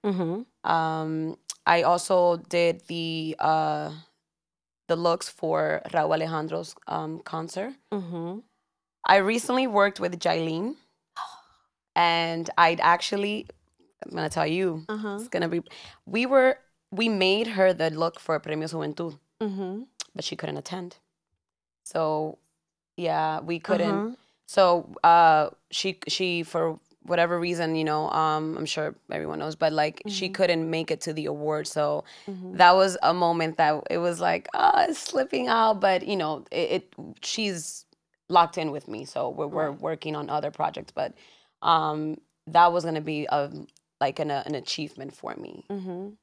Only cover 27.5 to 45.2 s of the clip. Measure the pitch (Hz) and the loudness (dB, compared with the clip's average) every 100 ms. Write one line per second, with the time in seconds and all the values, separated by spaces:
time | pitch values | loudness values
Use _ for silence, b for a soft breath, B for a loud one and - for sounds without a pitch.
27.5 | 170 165 160 156 151 156 - 160 156 156 | -2 -2 0 0 0 0 0 2 0 -2
28.5 | 160 156 - 151 - _ 156 151 156 151 | -6 -6 -4 -6 -8 _ -8 -6 -6 -8
29.5 | 156 160 156 151 - 208 190 190 196 180 | 0 0 2 0 -2 -8 -6 -6 0 2
30.5 | 165 160 160 160 156 - 156 151 147 151 | 2 0 -2 -2 -4 -4 -6 -6 -4 -4
31.5 | 151 151 156 147 147 B B B 190 185 | -4 -4 -2 0 0 B B B -12 -10
32.5 | 180 175 190 190 180 - 175 175 170 160 | 6 8 10 6 4 2 4 2 2 0
33.5 | 160 156 151 - 170 175 170 175 170 - | 2 2 2 -2 -2 -2 0 0 0 -2
34.5 | - - - - 311 - 294 262 269 247 | 2 4 6 2 0 -4 -4 -2 -2 0
35.5 | 226 220 208 196 185 - 202 156 151 - | 4 4 4 2 2 0 -2 -2 -4 -6
36.5 | - 170 185 - - - - - - 208 | -4 -2 -2 -4 -18 -16 -12 -8 -4 -4
37.5 | 175 156 - - _ _ _ _ 170 170 | -4 -8 -12 -16 _ _ _ _ 4 4
38.5 | 175 156 143 - 107 135 131 135 143 147 | 0 -4 -6 -10 -12 -8 -4 -4 -4 -6
39.5 | 156 156 143 160 160 156 151 147 151 147 | -2 -4 -4 -6 -6 -6 -8 -4 -4 -4
40.5 | - 160 151 - - - - b b b | -4 -4 -4 -12 -6 -6 -8 b b b
41.5 | _ - 165 156 151 156 156 _ _ - | _ 2 2 2 -2 -6 -8 _ _ 2
42.5 | 165 175 175 165 160 151 151 147 147 143 | 6 6 6 -2 -4 -4 -4 -2 -2 -2
43.5 | 160 - _ _ _ 139 - 151 139 - | -8 -18 _ _ _ -2 -2 -2 -2 -4
44.5 | 147 123 - 147 - 135 - | -8 -6 -8 -8 -10 -16 -12